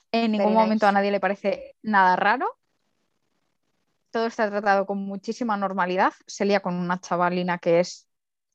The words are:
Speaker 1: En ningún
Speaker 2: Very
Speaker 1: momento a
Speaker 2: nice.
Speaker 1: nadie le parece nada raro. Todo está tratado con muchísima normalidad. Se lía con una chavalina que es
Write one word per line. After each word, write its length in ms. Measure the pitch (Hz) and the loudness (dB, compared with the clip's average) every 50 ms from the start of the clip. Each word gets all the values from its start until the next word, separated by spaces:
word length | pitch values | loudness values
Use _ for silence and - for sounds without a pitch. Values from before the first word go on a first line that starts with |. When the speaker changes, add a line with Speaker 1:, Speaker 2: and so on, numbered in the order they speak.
| _ _ - | _ _ -2
Speaker 1:
En 200 | 233 233 220 214 | -2 0 0 0
ningún 200 | 208 202 214 220 | 2 2 2 4
Speaker 2:
Very 20 | |
Speaker 1:
momento 320 | 220 220 220 220 220 214 | 4 4 2 2 2 2
a 40 | 202 | 2
Speaker 2:
nice. 40 | 202 | 4
Speaker 1:
nadie 160 | 202 196 202 | 2 2 0
le 100 | 202 196 | 0 0
parece 560 | 196 185 202 - - 196 180 - - - - _ - | -2 -2 -4 -2 -4 -4 -4 -4 -8 -16 -20 _ -8
nada 340 | 220 214 196 185 180 180 | 0 2 4 4 4 4
raro. 420 | - - 202 226 262 349 453 523 - _ _ _ _ _ _ _ _ _ _ _ _ _ _ _ _ _ _ _ _ _ _ _ _ _ _ _ _ _ _ | 4 2 0 0 0 -2 -6 -8 -10 _ _ _ _ _ _ _ _ _ _ _ _ _ _ _ _ _ _ _ _ _ _ _ _ _ _ _ _ _ _
Todo 160 | - 233 226 | -6 -4 -4
está 240 | 226 - - 220 202 | -4 -2 -4 -4 -2
tratado 340 | 202 208 214 202 196 196 190 | -2 -2 0 2 2 2 2
con 140 | 196 202 202 | 0 -4 -6
muchísima 580 | 196 196 196 196 - - 220 - 254 226 208 | -6 -8 -10 -10 -8 -10 -8 -6 -4 -4 -2
normalidad. 560 | 202 196 190 190 196 175 180 180 185 220 302 - - _ | -2 -2 -4 -2 -2 -2 -2 0 0 0 0 0 -4 _
Se 180 | - - - 208 | -20 -8 -4 0
lía 160 | 202 202 196 | 0 0 0
con 140 | - 185 175 | 0 -2 -4
una 260 | 180 175 175 180 180 | -4 -4 -4 -4 -6
chavalina 560 | - - 180 170 180 175 180 180 180 180 175 175 | -4 -6 -2 0 0 0 0 -2 -2 -2 -4 -2
que 220 | - 180 170 170 | 0 2 2 2
es 280 | 180 - - - _ _ _ _ _ _ _ _ _ _ | 2 0 -4 -12 _ _ _ _ _ _ _ _ _ _